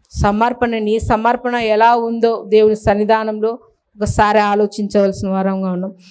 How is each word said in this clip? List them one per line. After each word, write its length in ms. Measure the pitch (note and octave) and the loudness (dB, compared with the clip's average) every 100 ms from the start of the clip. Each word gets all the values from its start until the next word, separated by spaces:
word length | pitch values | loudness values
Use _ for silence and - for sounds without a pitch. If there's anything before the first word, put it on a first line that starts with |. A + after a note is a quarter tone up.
| _ - | _ -2
సమర్పణ, 560 | G#3 G#3+ A#3+ B3 A#3+ A3+ | -2 0 0 0 -2 -2
నీ 220 | G#3+ A3 | -2 -2
సమర్పణ 540 | - A3 A3+ A#3+ B3 | 0 0 0 -2 -2
ఎలా 420 | A#3+ A3+ G#3+ A3+ A#3+ | -2 0 2 4 2
ఉందో 480 | A#3 A#3 A3+ A3 G3 | 0 -2 0 -2 2
దేవుని 280 | G#3+ G#3+ G#3+ | 4 4 2
సన్నిధానంలో 840 | A3 G#3 G#3 A3 A3 G#3+ A3 A#3+ _ _ _ G#3 | 0 0 2 0 0 -4 -4 -6 _ _ _ -6
ఒకసారి 420 | G3+ - G#3 G#3+ | -2 2 2 4
ఆలోచించవలసిన 920 | G#3 G3+ G#3 - G3+ G3+ G3 G3 G3 | 2 2 0 -2 -2 0 0 -2 -4
వారంగా 440 | F#3+ F#3+ F#3+ F#3+ | -2 -2 -2 -4
ఉన్నాం. 220 | F3+ F#3+ - _ | -4 -8 -12 _